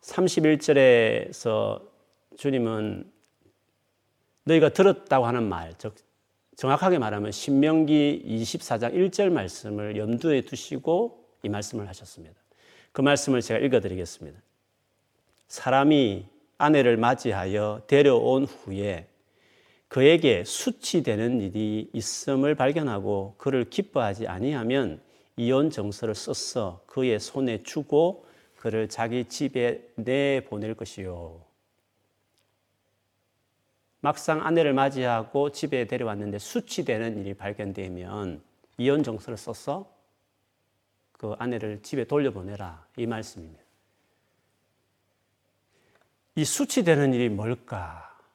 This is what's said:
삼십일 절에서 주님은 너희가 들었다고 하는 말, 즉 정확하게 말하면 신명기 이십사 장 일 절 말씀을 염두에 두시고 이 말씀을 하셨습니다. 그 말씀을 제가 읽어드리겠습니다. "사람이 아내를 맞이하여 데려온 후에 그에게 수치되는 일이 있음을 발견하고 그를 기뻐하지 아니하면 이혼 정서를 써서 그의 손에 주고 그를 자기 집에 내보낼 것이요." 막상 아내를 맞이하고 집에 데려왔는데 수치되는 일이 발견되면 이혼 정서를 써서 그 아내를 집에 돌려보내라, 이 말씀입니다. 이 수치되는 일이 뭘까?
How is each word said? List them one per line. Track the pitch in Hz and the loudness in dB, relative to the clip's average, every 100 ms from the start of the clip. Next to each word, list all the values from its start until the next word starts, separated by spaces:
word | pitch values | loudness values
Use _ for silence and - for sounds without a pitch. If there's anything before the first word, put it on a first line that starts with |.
삼십일 | - - 185 - 156 151 | -8 0 2 4 4 4
절에서 | - 139 131 120 110 113 - - 120 110 107 104 - _ _ _ _ - | 4 6 8 8 6 2 -4 -6 -2 0 0 -4 -10 _ _ _ _ -6
주님은 | 143 131 117 110 107 95 92 _ _ _ _ _ _ _ _ _ _ _ _ _ | -2 0 0 -2 -4 -6 -12 _ _ _ _ _ _ _ _ _ _ _ _ _
너희가 | - 160 156 | 2 6 6
들었다고 | - 190 185 - 135 120 | 6 4 4 2 2 2
하는 | 123 | 0
말, | 110 87 82 85 | -2 -4 -8 -12
즉 | 110 - _ _ _ _ _ - | -14 -14 _ _ _ _ _ -6
정확하게 | 131 139 190 180 | 0 2 2 2
말하면 | 110 104 104 | 0 -2 -4
신명기 | 104 - 139 147 160 151 151 147 143 | -6 0 4 4 4 4 4 4 0
이십사 | - 113 113 165 - 117 | -4 -6 -4 -8 -4 -4
장 | 120 | -2
일 | 175 185 | 0 0
절 | 185 202 | 2 0
말씀을 | 165 95 - 107 104 104 104 | 2 -2 -8 -8 -8 -6 -4
염두에 | 107 120 165 143 | -2 -2 0 0
두시고 | 120 143 - 139 131 175 220 - _ _ | -2 -10 -10 -8 -2 0 -2 -6 _ _
이 | 101 | -6
말씀을 | 104 107 113 101 | -6 -6 -10 -10
하셨습니다. | 90 98 - 80 85 _ _ _ _ _ | -14 -20 -20 -20 -20 _ _ _ _ _
그 | - | 0
말씀을 | 135 143 143 131 | 2 2 2 0
제가 | 117 113 | 0 0
읽어드리겠습니다. | 135 123 95 92 87 - 78 82 _ _ _ _ _ _ _ _ _ _ _ | 2 2 0 -6 -8 -12 -18 -20 _ _ _ _ _ _ _ _ _ _ _
"사람이 | - - 131 143 151 127 98 98 _ _ _ | -8 0 4 6 6 4 0 -8 _ _ _
아내를 | 147 151 123 117 | 4 6 6 4
맞이하여 | 117 131 123 98 92 104 107 107 - | 2 0 -2 -2 -2 -2 -2 -4 2
데려온 | 139 143 123 120 131 | 6 8 6 4 2
후에 | 139 - - 98 101 87 90 _ _ _ _ _ _ _ _ | 0 -6 -10 -6 -4 -6 -10 _ _ _ _ _ _ _ _
그에게 | - 135 170 156 101 | 4 6 6 4 2
수치되는 | 87 - - - - 180 131 107 117 123 | 0 -6 -6 -6 -2 -2 0 0 0 0
일이 | 98 101 107 107 107 | -2 -2 -2 -4 -6
있음을 | 113 107 - - 135 143 | -8 -8 -8 -2 0 2
발견하고 | 151 131 151 147 104 101 101 98 - | 2 2 2 -2 -4 -2 -4 -4 -6
그를 | - 131 117 | -2 -2 -2
기뻐하지 | - 202 147 113 98 113 | -4 -4 -2 -2 -2 -8
아니하면 | 90 123 147 113 135 113 76 _ _ _ - | -6 -4 -4 -2 0 -2 -6 _ _ _ -6
이혼 | 120 131 156 | 0 2 2
정서를 | 147 104 101 113 | -2 -8 -6 -6
써서 | 104 - 139 - - 101 87 _ | -6 -8 -8 -6 -4 -6 -8 _
그의 | - 131 107 | -2 0 0
손에 | - - 131 110 | -2 -4 -4 -4
주고 | - - 143 147 170 202 - _ _ _ | -6 -10 0 2 2 0 -16 _ _ _
그를 | 117 110 110 | -6 -4 -4
자기 | - 113 120 | -4 -4 -4
집에 | 120 - 143 131 120 - - - | -6 -6 -4 0 -2 -2 -10 -10
내보낼 | 110 131 139 135 - 104 107 | -2 0 2 0 -4 -8 -8
것이요." | 110 113 - 95 87 85 82 82 _ _ _ _ _ _ _ _ _ _ _ _ _ _ _ _ _ _ _ _ _ _ _ _ _ | -8 -12 -12 -12 -10 -14 -18 _ _ _ _ _ _ _ _ _ _ _ _ _ _ _ _ _ _ _ _ _ _ _ _ _ _
막상 | 143 151 - 156 156 | -4 -4 -2 -2 2
아내를 | 165 156 | 2 4
맞이하고 | 135 139 135 127 117 110 143 143 | 4 0 0 0 0 -2 -2 -2
집에 | - 156 135 117 | -2 -4 -2 -2
데려왔는데 | 123 120 104 104 101 | -4 -4 -6 -6 -8
수치되는 | - 247 - - 139 110 117 110 | -6 -8 -6 -8 -4 -2 -4 -6
일이 | 98 | -10
발견되면 | 98 101 107 104 95 92 90 90 104 98 78 _ _ _ - | -8 -10 -8 -8 -8 -10 -10 -10 -8 -8 -10 _ _ _ -4
이혼 | 123 143 | 0 2
정서를 | 143 110 - 110 | 0 -6 -10 -14
써서 | - 113 - 151 196 _ _ _ _ _ _ _ _ _ _ _ _ | -12 -12 -8 -8 -10 _ _ _ _ _ _ _ _ _ _ _ _
그 | _ 110 104 | _ -10 -6
아내를 | 123 117 107 104 | -6 -6 -8 -10
집에 | - 143 | -8 -6
돌려보내라, | 117 147 139 98 92 101 95 80 _ - | -2 0 0 -4 -12 -12 -14 -16 _ -8
이 | 117 | -6
말씀입니다. | 113 110 - 82 78 _ _ _ _ _ _ _ _ _ _ _ _ _ _ _ _ _ _ _ _ _ _ _ _ _ _ _ | -6 -10 -16 -20 -20 _ _ _ _ _ _ _ _ _ _ _ _ _ _ _ _ _ _ _ _ _ _ _ _ _ _ _
이 | - 151 | -4 -2
수치되는 | - 277 - 180 156 139 | -2 -2 0 4 4 4
일이 | 123 123 | 2 0
뭘까? | 101 107 123 - 104 85 82 - - _ | -2 -4 -6 -8 -10 -10 -14 -20 -20 _